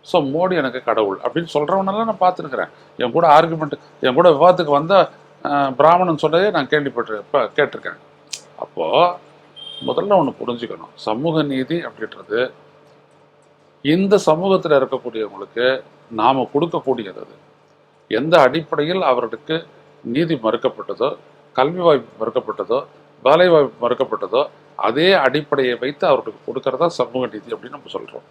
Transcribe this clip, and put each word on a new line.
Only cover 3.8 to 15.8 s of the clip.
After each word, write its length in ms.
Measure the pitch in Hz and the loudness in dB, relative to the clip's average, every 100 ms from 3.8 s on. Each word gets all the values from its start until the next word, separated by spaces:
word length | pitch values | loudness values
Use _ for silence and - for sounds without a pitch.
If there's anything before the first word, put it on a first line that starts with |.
| - - | -14 -2
என் 120 | 131 | 0
கூட 180 | 127 180 | 4 6
விவாதத்துக்கு 400 | 143 175 175 156 | 6 6 4 2
வந்த, 380 | 143 160 196 156 - _ _ | 0 2 2 2 -4 _ _
அஹ், 320 | - 143 139 127 | -4 -2 -2 4
பிராமணன் 440 | 151 175 185 151 | 4 6 2 0
சொன்னதே 300 | 156 165 202 | 0 2 2
நான் 160 | 175 131 | 0 0
கேள்விப்பட்டிருக்கேன், 500 | 151 139 120 110 107 | -2 -2 -6 -6 -8
இப்ப 320 | - 143 110 - | -2 -2 -2 0
கேட்டிருக்கேன். 420 | 143 107 87 82 _ _ _ - - - | -2 -2 -14 -14 _ _ _ -16 -16 -16
அப்போ 600 | 58 - 80 120 175 - - - _ - - - 131 | -14 -6 0 2 2 0 -18 -20 _ -20 -20 -12 -4
முதல்ல 220 | 135 190 | -4 2
ஒண்ணு 240 | 196 139 - 117 | 2 2 -4 -8
புரிஞ்சுக்கணும், 480 | 120 117 92 - - | -8 -8 -12 -16 -12
சமூக 480 | - 110 160 160 | -6 -4 -2 -2
நீதி 400 | 147 131 131 170 | -2 -4 -4 -6
அப்படின்றது 680 | 127 - 110 - 98 110 127 - _ _ _ _ _ _ _ _ _ _ _ _ | -8 -12 -14 -14 -6 -4 -4 -8 _ _ _ _ _ _ _ _ _ _ _ _
இந்த 380 | 139 170 196 202 196 | -2 0 2 2 4
சமூகத்துல 520 | 156 190 190 160 143 | 0 2 0 4 2
இருக்கக்கூடியவங்களுக்கு 1040 | 131 131 123 113 104 95 98 - 123 131 | 2 -4 -6 -6 -8 -8 -10 -2 0 -2